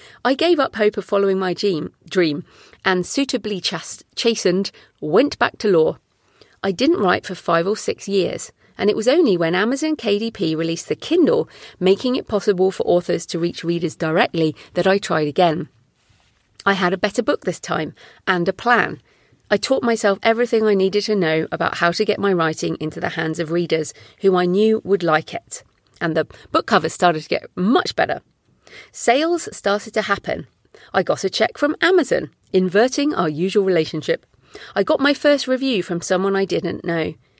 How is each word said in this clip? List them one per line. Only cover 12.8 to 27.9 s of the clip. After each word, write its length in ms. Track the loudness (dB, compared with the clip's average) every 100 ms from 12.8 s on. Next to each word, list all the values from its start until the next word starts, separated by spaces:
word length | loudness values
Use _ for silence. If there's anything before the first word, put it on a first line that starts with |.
authors 420 | 0 2 0 -4 -4
to 120 | -4
reach 240 | -4 -4
readers 320 | -4 -4 -4
directly, 640 | -4 -2 0 0 0 -2 -2 -6
that 140 | -2 2
I 100 | 0
tried 300 | 0 -2 0
again. 400 | 2 2 2 -6 _ _ _ _ _ _ _ _ -6 -2
I 60 |
had 200 | 0 0
a 60 | 0
better 240 | -2 -2
book 220 | 0 -2
this 160 | -4 -6
time, 340 | -4 -4 -4 -8 -20 -8 -2
and 220 | 0 0
a 40 |
plan." 480 | -2 0 2 0 -6 _ _ _ _ -4
I 60 | -2
taught 240 | 0 0
myself 360 | 0 0 0 0
everything 420 | 0 0 0 2
I 80 | 2
needed 300 | 2 2 0
to 120 | 0
know 320 | 0 0 0 -2
about 240 | -2 -4 0
how 160 | 0
to 140 | 2 0
get 120 | 0
my 140 | 0
writing 460 | 2 0 -2 -4 -4
into 200 | -8 -6
the 100 | -6
hands 280 | -4 -4 -4
of 120 | -2
readers 420 | -2 0 -2 -4 -10 -20 _
who 120 | 2
I 120 | 4 4
knew 340 | 4 4 2
would 200 | 2 0
like 320 | 2 0 0
it. 280 | -10 -10 -16 -16 _ _ _
And 160 | -2 -2
the 100 | -2 -8 -4
book 140 | -2 2
covers 280 | 0 0
started 280 | 2 2 2
to 60 | -2
get 220 | -6 -6
much 400 | -4 2 2 0